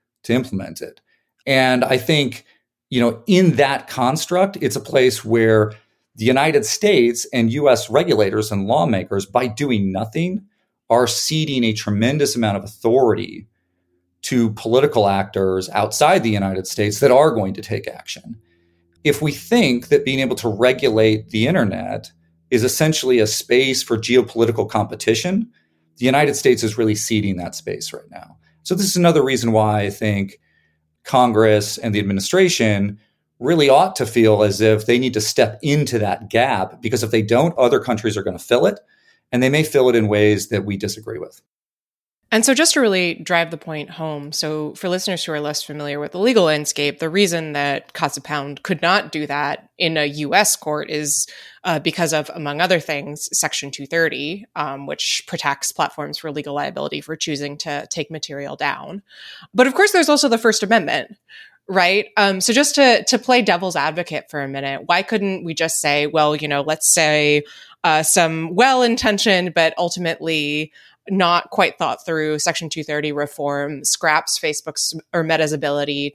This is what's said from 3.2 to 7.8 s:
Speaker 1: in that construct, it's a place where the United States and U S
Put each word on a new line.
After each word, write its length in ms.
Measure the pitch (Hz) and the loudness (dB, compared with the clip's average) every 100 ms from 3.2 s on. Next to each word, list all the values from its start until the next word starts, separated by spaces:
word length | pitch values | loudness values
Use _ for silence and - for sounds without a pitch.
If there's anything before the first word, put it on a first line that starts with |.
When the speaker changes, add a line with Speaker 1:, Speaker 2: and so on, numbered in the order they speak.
| - | 2
Speaker 1:
in 300 | 185 180 127 | 4 4 4
that 320 | 139 139 - | 2 0 -6
construct, 720 | - 127 156 - 180 196 196 | -2 0 0 -2 0 0 -2
it's 140 | 147 - | -4 -4
a 60 | |
place 440 | - 143 127 123 107 | -2 2 4 2 0
where 480 | 117 113 110 107 110 _ _ _ - | 2 6 4 2 -2 _ _ _ -2
the 100 | 113 | 2
United 400 | 131 156 143 127 | 2 4 2 0
States 600 | - 208 170 120 117 - | 0 2 4 4 0 -4
and 180 | 123 113 | 0 0
U 160 | 135 143 | 2 4
S 200 | 113 | 2